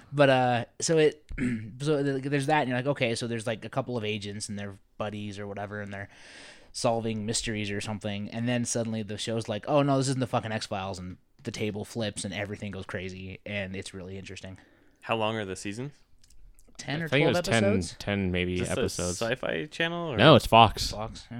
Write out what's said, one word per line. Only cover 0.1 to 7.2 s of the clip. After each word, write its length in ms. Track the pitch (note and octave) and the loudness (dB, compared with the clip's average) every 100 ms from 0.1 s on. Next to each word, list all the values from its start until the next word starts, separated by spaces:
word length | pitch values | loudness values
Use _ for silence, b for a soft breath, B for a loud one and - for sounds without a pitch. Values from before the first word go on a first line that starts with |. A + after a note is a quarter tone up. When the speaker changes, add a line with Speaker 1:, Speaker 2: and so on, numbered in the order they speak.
Speaker 1:
But, 200 | C#3+ C#3 | 4 6
uh, 340 | B2+ B2+ A#2+ B2 - | 6 4 2 -2 -4
so 160 | - D#3+ | 2 4
it, 260 | D#3 - - - | 4 2 -6 -4
<clears throat> 440 | B2 A2+ A2 B2+ | -2 -2 -6 -4
so 200 | C#3+ D3 | 0 2
th-, 200 | C#3+ C3+ | 0 -2
there's 220 | C#3 C#3+ C3+ | 0 0 2
that, 140 | D3+ | 2
and 80 | B2+ | 2
you're 80 | B2 | 0
like, 80 | C3 | 0
"Okay, 280 | C#3 A#2+ | 2 0
so 120 | A#2 B2 | 0 -2
there's, 200 | A#2 A2 | -4 -4
like, 160 | G#2+ A2 | -4 -4
a 20 | |
couple 300 | C3+ B2 B2 | -4 -4 -2
of 60 | G#2+ | -2
agents 420 | G#2+ G2+ G#2 - | -4 -6 -8 -6
and 100 | G2+ | -6
they're 200 | G2+ G2 _ - | -8 -12 _ -8
buddies 420 | G#2+ G#2 G#2 G2 | -6 -6 -8 -8
or 80 | G2+ | -8
whatever, 360 | G2+ G2+ G#2 | -8 -8 -6
and 100 | G2+ | -8
they're 160 | G2 G2 B B B B B B | -10 -12 B B B B B B
solving 540 | - B2 A#2 A2+ A2 | -2 0 2 0 -2